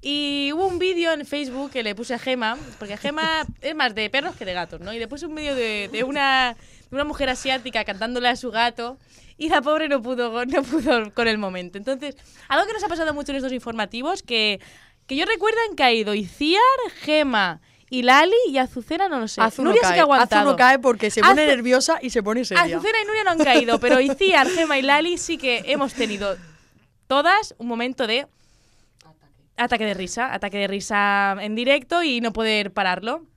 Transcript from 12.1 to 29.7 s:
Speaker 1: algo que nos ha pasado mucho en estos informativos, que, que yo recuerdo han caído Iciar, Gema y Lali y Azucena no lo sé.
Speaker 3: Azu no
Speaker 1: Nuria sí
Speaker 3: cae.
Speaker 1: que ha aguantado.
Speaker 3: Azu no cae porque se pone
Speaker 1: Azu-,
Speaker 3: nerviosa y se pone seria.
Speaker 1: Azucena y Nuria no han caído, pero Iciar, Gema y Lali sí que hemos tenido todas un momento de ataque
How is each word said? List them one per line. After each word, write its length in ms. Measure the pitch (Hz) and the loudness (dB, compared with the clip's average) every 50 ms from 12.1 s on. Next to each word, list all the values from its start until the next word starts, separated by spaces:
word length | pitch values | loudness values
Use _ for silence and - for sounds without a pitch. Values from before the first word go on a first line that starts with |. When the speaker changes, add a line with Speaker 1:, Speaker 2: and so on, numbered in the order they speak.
| 269 _ - - - - - - | -12 _ -20 -20 -20 -20 -6 -2
Speaker 1:
algo 180 | 269 302 381 | 0 0 0
que 60 | 403 440 | 0 -2
nos 120 | 427 403 | -6 -4
ha 40 | 381 | -4
pasado 240 | 339 330 330 311 302 | -4 -2 -2 -4 -4
mucho 200 | 285 285 - 277 | -6 -6 -6 -6
en 40 | |
estos 160 | 277 262 262 254 | -6 -4 -6 -6
informativos, 720 | 247 - 233 226 226 214 190 - 233 254 311 370 381 - | -8 -8 -8 -6 -6 -6 -6 -6 -8 -4 -4 -6 -6 -6
que, 380 | - 240 226 214 214 202 185 - - - - - _ _ _ _ | -4 -2 0 0 0 -2 -4 -10 -20 -20 -20 -20 _ _ _ _
que 100 | _ 262 | _ -4
yo 100 | 277 339 | -2 0
recuerdo 320 | 392 453 359 349 440 440 453 466 427 | 0 -2 0 0 0 2 2 0 -2
han 60 | 359 | 0
caído 380 | 277 285 247 233 226 214 202 208 | 2 2 2 4 2 0 -2 -2
Iciar, 460 | 208 208 175 - - 285 302 349 403 466 508 539 508 494 381 - - - | -4 -4 -6 -6 -4 0 2 4 4 4 4 4 2 -2 -6 -8 -10 -4
Gema 580 | - 302 302 302 277 240 214 196 180 160 160 _ _ _ _ _ _ | 0 2 2 2 2 2 2 0 0 -2 -6 _ _ _ _ _ _
y 120 | 254 254 240 | -4 0 4
Lali 320 | 247 254 285 311 359 415 466 508 370 | 6 8 8 8 6 4 2 2 2
y 80 | 269 269 | 2 0
Azucena 500 | 262 - - 254 226 - 311 339 392 381 | 0 0 -4 -12 -8 -6 -2 -2 -2 -2
no 100 | 320 262 | -2 -4
lo 80 | 220 214 | -4 -6
sé. 120 | - - | 0 0
Speaker 3:
Azu 220 | 226 226 - - 269 | 0 0 0 0 0
no 80 | 330 | 2
Speaker 1:
Nuria 100 | 403 466 480 | 2 2 2
sí 40 | - | 2
Speaker 3:
cae. 60 | 175 | 4
Speaker 1:
que 60 | 349 | 4
ha 20 | 330 | 6
aguantado. 380 | 294 277 254 240 214 - 208 208 | 6 6 6 4 4 4 4 4
Speaker 3:
Azu 80 | 285 | 4
no 60 | 269 | 4
cae 220 | 269 254 254 269 269 | 6 8 6 6 6
porque 320 | 247 262 240 208 - 214 | 4 2 2 2 0 -2
se 120 | - 226 208 | 2 4 6
pone 200 | 349 392 302 302 | 6 6 6 6
Speaker 1:
Azu-, 20 | |
Speaker 3:
nerviosa 520 | 294 277 240 233 247 247 254 262 - 330 320 - | 4 4 2 4 2 4 4 4 2 0 0 -2
y 80 | 254 | -2
se 120 | - 240 208 | -2 -2 0
pone 220 | 202 220 240 247 | 0 -2 -2 -2
seria. 200 | - - - 349 | 2 4 4 4
Speaker 1:
Azucena 340 | 330 330 339 294 415 440 440 427 | 4 2 -2 0 0 0 0 0
y 40 | |
Nuria 180 | 403 427 440 427 | 0 -2 0 0
no 60 | 381 | 0
han 80 | 349 330 | 2 2
caído, 400 | 302 277 247 311 254 233 233 226 | 4 6 6 4 4 4 0 2
pero 180 | - 247 247 254 | 4 4 4 4
Iciar, 480 | 269 277 269 277 392 381 370 294 262 - | 4 2 0 2 2 4 6 4 4 4
Gema 280 | 370 339 330 311 294 269 | 2 0 0 0 0 0
y 40 | 254 | 2
Lali 340 | 277 285 294 320 349 349 - | 4 2 2 2 0 -4 -4
sí 200 | - - 330 285 | -4 -8 -8 -4
que 240 | - 254 240 226 - | -2 -2 -2 -2 -2
hemos 280 | - 269 294 277 262 - | -2 -2 -2 -2 -4 -4
tenido 420 | 254 240 220 208 196 202 202 190 185 175 160 160 _ _ _ _ _ _ _ _ _ _ | -4 -4 -4 -4 -4 -4 -6 -6 -6 -10 -20 -20 _ _ _ _ _ _ _ _ _ _
todas 480 | _ - 277 294 339 381 415 427 - - _ | _ 0 2 4 4 2 2 0 -2 -12 _
un 100 | 233 240 | -8 -6
momento 380 | 233 226 233 254 254 - 254 214 | -4 -4 -4 -6 -4 -4 -2 -2
de 180 | 220 254 285 - _ _ _ _ _ _ _ _ _ _ _ _ _ _ - - - _ _ _ _ _ _ _ _ | -2 -4 -4 -6 _ _ _ _ _ _ _ _ _ _ _ _ _ _ -20 -20 -20 _ _ _ _ _ _ _ _
ataque 300 | - 240 240 | -4 -2 0